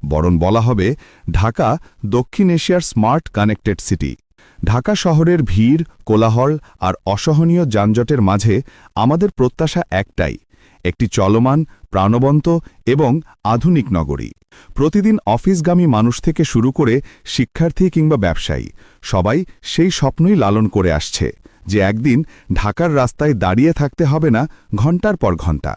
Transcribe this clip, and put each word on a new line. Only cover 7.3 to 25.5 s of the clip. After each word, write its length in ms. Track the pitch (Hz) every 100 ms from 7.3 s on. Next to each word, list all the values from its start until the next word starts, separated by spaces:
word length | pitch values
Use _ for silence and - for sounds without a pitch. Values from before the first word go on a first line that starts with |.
| 151 165 175 160
যানজটের 480 | 107 101 107 117 143
মাঝে 340 | 98 101 104 104 139 - - -
আমাদের 340 | 113 156 202 -
প্রত্যাশা 440 | - - 160 - 175 92
একটাই, 340 | 101 - 80 55 _ _ _ _ 90
একটি 200 | - 113 -
চলমান, 420 | 95 107 127 143 156 - -
প্রাণবন্ত 580 | 95 95 120 135 151 156 170 - _ -
এবং 240 | 135 143 143 160 _ 104
আধুনিক 340 | 117 151 170 120 90
নগরী। 320 | 73 69 57 - _ - -
প্রতিদিন 420 | - 143 208 202 214 - -
অফিসগামী 500 | - 185 160 175 175 113
মানুষ 200 | 117 117
থেকে 220 | - 156
শুরু 260 | 160 120 120
করে 240 | 135 139 120 - - -
শিক্ষার্থী 520 | - 127 - 165 - 185
কিংবা 280 | 165 156 147
ব্যবসায়ী, 500 | 98 80 - 69 50 - - _
সবাই 360 | - 101 92 135 185 - -
সেই 200 | - 170 170
স্বপ্নই 360 | 135 - 165 202
লালন 300 | 104 104 110 104
করে 160 | 90 78
আসছে 280 | - - 65 - - _ -
যে 100 | 101
একদিন 380 | 98 107 135 120 160 - -
ঢাকার 380 | 90 104 104 170 147
রাস্তায় 380 | 123 - 151 120
দাঁড়িয়ে 300 | 92 95 151
থাকতে 300 | 165 143 - 151
হবে 240 | 151 160
না 100 | 113 151 - _ 104
ঘন্টার 400 | 123 175 214 208
পর 160 | 110 82
ঘন্টা। 380 | 82